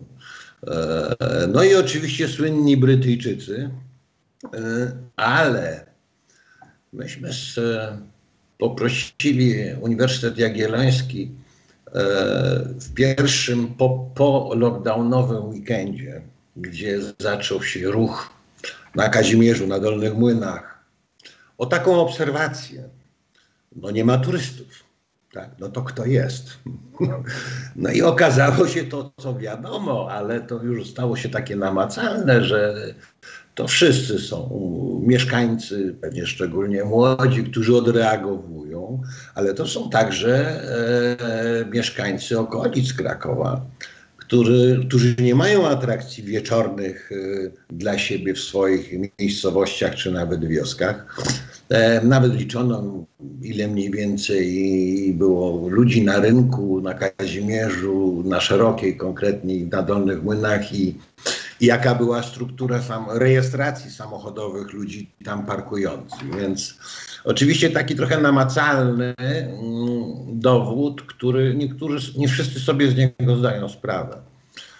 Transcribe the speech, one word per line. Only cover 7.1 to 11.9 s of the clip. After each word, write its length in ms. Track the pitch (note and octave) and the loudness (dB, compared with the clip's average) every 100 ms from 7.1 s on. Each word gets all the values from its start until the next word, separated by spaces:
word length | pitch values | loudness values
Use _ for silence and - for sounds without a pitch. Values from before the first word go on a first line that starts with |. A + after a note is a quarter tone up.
| - B2+ | -12 -10
z, 260 | B2 - - | -10 -8 -4
e, 400 | A#2 A2 A2 G#2 - _ _ _ _ - | -2 -2 -6 -10 -16 _ _ _ _ -4
poprosili 960 | A2+ - A#2+ C3 - - D3 C3 B2+ G#2+ G2+ - | -4 0 -2 -2 -6 -4 0 4 4 2 -4 -4
Uniwersytet 580 | A2+ A2+ B2+ - A#2+ A2+ | -2 0 0 0 -2 0
Jagielloński, 920 | A2+ G#2 A2 A#2 C3 B2+ - G2 - - - _ _ _ | 0 0 -2 2 2 2 0 -6 -8 -12 -20 _ _ _
e, 60 | - | -10